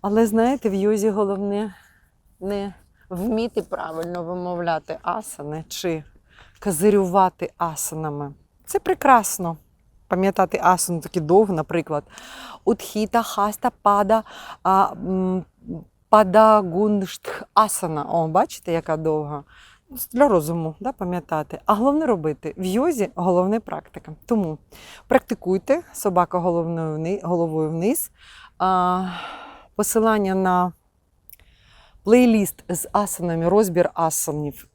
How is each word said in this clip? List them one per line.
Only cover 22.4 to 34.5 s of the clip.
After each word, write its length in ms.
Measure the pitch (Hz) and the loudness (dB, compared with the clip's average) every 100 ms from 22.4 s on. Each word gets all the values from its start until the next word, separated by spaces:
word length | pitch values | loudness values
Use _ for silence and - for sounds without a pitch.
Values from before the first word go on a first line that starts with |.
| 160 - | -8 -6
В 80 | |
йозі 460 | 185 202 302 277 196 | -2 0 0 0 -4
головне 460 | - 180 180 185 220 | -2 0 2 2 -2
практика. 520 | - 160 - - - 160 - | -4 -12 -12 -20 -18 -20 -4
Тому 320 | 226 175 156 _ - - - _ | -2 -2 -6 _ -20 -20 -20 _
практикуйте, 760 | - - 214 180 190 - 294 - | 0 0 -8 -2 -4 0 -2 -2
собака 460 | - 202 180 175 180 | -6 -2 0 0 0
головною 580 | 175 170 165 165 160 156 | 0 0 -2 -4 -4 -4
вни-, 240 | 160 196 | -4 -6
головою 480 | 160 175 170 156 156 | -2 -2 0 -2 -2
вниз. 400 | 165 190 320 - _ - - - _ | -2 -2 -2 -6 _ -20 -20 -20 _
А, 460 | 185 185 180 185 185 175 - - - - - - | 0 2 2 0 -4 -8 -12 -14 -18 -20 -14 -4
посилання 580 | 208 226 220 214 196 | 0 2 2 2 0
на 380 | 190 190 180 - - _ _ _ _ _ - _ _ _ _ _ _ | 0 2 2 0 -4 _ _ _ _ _ -20 _ _ _ _ _ _
плейліст 600 | - 240 254 220 190 - - | 4 6 8 6 2 -6 -8
з 200 | 180 - | -8 -2
асанами, 560 | 202 202 - 175 165 165 | -2 -2 -4 -4 0 2
розбір 420 | 202 208 170 170 | 4 4 2 0
асанів 760 | - 165 - - 151 147 | 0 -2 -2 -4 -6 -6